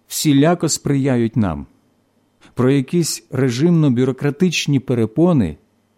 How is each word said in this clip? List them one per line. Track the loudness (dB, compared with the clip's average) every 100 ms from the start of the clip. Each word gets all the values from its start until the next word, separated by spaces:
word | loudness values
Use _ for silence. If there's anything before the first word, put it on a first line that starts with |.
| -14
всіляко | -4 2 4 4 2 -2
сприяють | -4 -4 -2 0 0 0 0
нам. | -2 -4 -12 _ _ _ _ _ _ _ -12
Про | -2 0
якісь | 0 0 -2 -2 -6 -8
режимно-бюрократичні | -4 -2 0 2 2 2 2 0 -2 -4 0 -2 -2 -2 -2
перепони | 0 -2 -2 0 2 2 0 -4 _ _ _